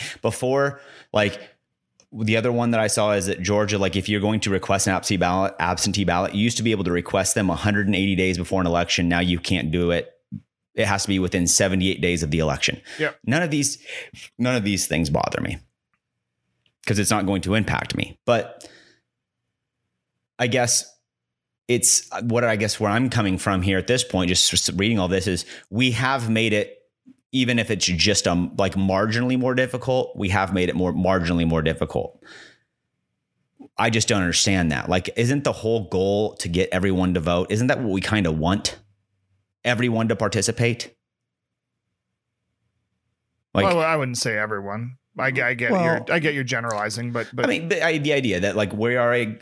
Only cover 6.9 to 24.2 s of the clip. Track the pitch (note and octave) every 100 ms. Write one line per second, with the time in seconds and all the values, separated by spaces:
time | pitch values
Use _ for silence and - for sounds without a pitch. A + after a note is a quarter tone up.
6.9 | F2 - G2 F2+ - G2 D#2+ G#2 G#2 G2+
7.9 | F#2+ G2 F#2 F#2 F2 F2 F#2+ F2 E2+ F2
8.9 | - F2 F2 F2+ F2 - F2+ C#2+ F2 E2+
9.9 | E2+ - - - - - _ _ - G#2
10.9 | G2 - F#2+ F2+ F#2 F2 - G2 F#2+ F#2
11.9 | - F2 F2 D#2 D#2+ D#2 C#2 - - -
12.9 | - D3+ - - D3 F3 D3 C#3 - -
13.9 | - - - - - B2 B2+ G2+ F#2+ -
14.9 | D#2 D#2 B1+ - - - - - _ _
15.9 | _ _ _ _ _ _ _ _ _ -
16.9 | G#2 G2 G#2+ G2 F#2+ F2 G#2+ G2 - -
17.9 | - - - - A2+ - - - - _
18.9 | _ _ _ _ _ _ _ _ _ _
19.9 | _ _ _ _ - B2 B2+ A#2+ - -
20.9 | _ _ _ _ _ _ _ - A#2+ -
21.9 | - - F#2 A#2 A2+ A#2+ G#2+ G#2+ - G#2
22.9 | G#2+ B2+ A#2+ G2 F#2 - F#2+ F2+ F#2+ F#2
23.9 | B2+ - F#2+